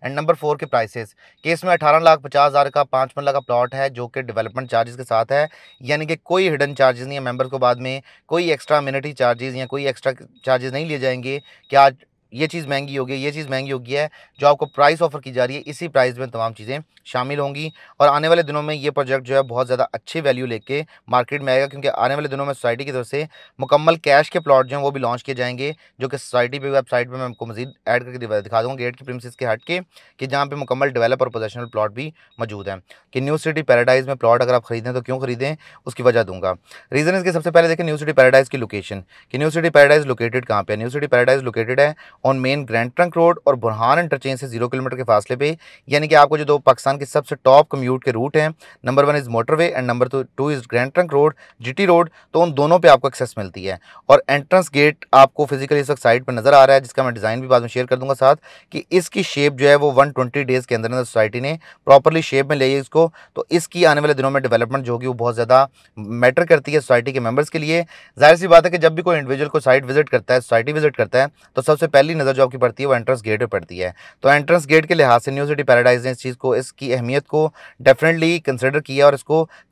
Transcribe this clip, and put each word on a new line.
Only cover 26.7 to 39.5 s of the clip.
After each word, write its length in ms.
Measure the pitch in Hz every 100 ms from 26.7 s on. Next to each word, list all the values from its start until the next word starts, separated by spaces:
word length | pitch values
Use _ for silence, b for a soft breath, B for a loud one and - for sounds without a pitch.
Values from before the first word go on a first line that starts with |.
वेबसाइट 400 | 139 123 123 123
पे 60 | 127
मैं 80 |
आपको 220 | 127 113 117
मज़ीद 260 | 110 131 - -
ऐड 160 | 120
करके 140 | 123 127
दिखा, 220 | 117 107
दिखा 220 | 101 113
दूँगा 140 | 120 135
गेट 200 | 120 123
की 80 |
प्रीमिसेस 300 | 135 123 120
के 120 | - 123
हट 160 | 110
के 160 | - 175 185 b b _
कि 80 | 135
जहाँ 200 | 139 143
पे 100 | 143
मुकम्मल 340 | 135 127 139
डेवलप 320 | 123 117 127
और 80 | 127
पोजेशनल 360 | 117 110 120 117
प्लॉट 260 | 110 107
भी 200 | 107 156 b b -
मौजूद 280 | 117 147 98
हैं। 120 | 95 _ b b
कि 60 | 131
न्यू 160 | 135 151
सिटी 240 | 160 156
पैराडाइज 440 | 151 120 120 127 131
में 100 | 135
प्लॉट 260 | 113 117
अगर 120 | 123
आप 100 | 123
ख़रीदें 280 | - 117 117
तो 60 | 127
क्यों 160 | 120 131
ख़रीदें, 360 | 131 120 135 156 b b -
उसकी 160 | -
वजह 200 | 123 117
दूंगा। 320 | 98 92 92 92 B B B
रीज़न 240 | 135 156 190
इसके 160 | 180
सबसे 180 | 170 165
पहले 180 | 165 170
देखें 160 | 165
न्यू 120 | 165 151
सिटी 160 | 151
पैराडाइज 360 | 139 127 135 135
की 100 | 135
लोकेशन, 440 | 110 104 92 98 92 b b
कि 60 | 127
न्यू 120 | 156